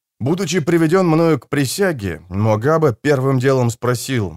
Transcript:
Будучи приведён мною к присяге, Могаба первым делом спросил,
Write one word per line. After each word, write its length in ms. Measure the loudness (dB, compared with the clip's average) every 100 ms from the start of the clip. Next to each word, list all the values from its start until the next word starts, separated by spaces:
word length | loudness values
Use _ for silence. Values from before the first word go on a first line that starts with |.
| _ _
Будучи 400 | -4 -2 -2 -2
приведён 480 | 0 2 2 2 2
мною 320 | 2 2 0
к 100 | -2
присяге, 720 | -4 -2 -2 -2 -2 -6 -8 -8
Могаба 640 | -2 0 2 2 2 0
первым 460 | 0 0 0 2 0
делом 300 | 2 2 0
спросил, 600 | -2 -4 -4 -4 -4 -4